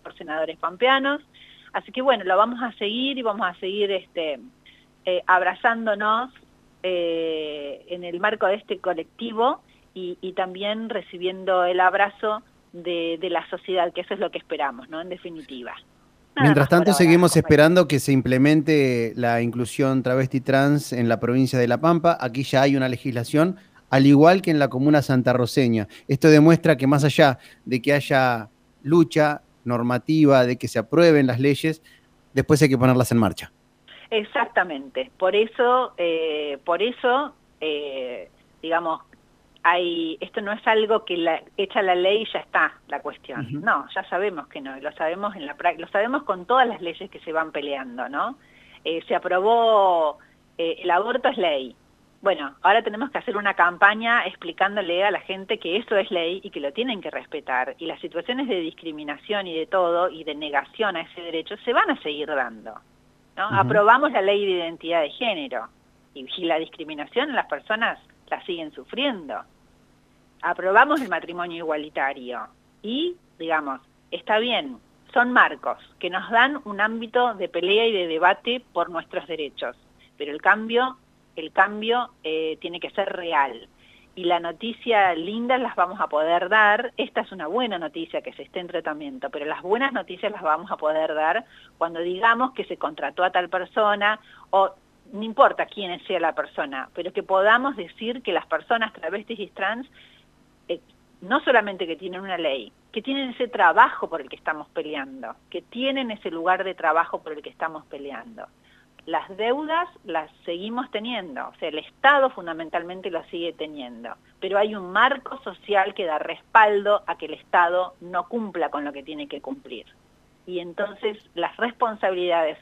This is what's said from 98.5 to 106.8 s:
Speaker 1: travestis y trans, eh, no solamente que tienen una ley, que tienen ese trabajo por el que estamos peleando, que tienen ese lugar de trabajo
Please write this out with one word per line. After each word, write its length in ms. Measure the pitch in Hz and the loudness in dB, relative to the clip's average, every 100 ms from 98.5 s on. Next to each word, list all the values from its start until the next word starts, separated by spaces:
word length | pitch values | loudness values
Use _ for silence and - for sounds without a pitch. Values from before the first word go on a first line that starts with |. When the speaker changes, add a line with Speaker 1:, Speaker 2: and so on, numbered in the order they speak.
| 156 - 233 220 | -6 -2 -2 -4
Speaker 1:
travestis 460 | - 160 196 208 226 | -8 -8 -8 -10 -12
y 80 | 185 | -12
trans, 400 | - 196 226 269 _ - _ _ _ _ _ - | -8 -6 -6 -12 _ -20 _ _ _ _ _ -10
eh, 120 | 175 _ _ _ _ | -10 _ _ _ _
no 200 | 185 262 | -2 -2
solamente 440 | - 247 208 185 170 | 4 2 2 -4 -8
que 120 | 160 | -8
tienen 240 | 190 180 | -10 -12
una 160 | 196 175 | -8 -4
ley, 340 | 160 135 110 _ _ | -4 -4 -8 _ _
que 80 | 226 | -10
tienen 300 | 233 277 262 | -6 -6 -6
ese 180 | 233 240 | -6 -6
trabajo 600 | 233 180 170 262 - 190 | 2 4 6 4 2 -8
por 120 | 160 | -8
el 80 | 135 | -10
que 80 | 147 | -12
estamos 320 | - 156 147 | -8 -8 -8
peleando, 640 | - 151 151 135 135 117 - _ | -10 -8 -8 -10 -12 -14 -16 _
que 120 | 175 | -14
tienen 500 | - 233 262 269 247 | -12 -6 -4 -4 -6
ese 200 | 214 196 | -8 -10
lugar 320 | 165 170 185 | -6 -2 -2
de 120 | 190 | -2
trabajo 460 | 180 | -4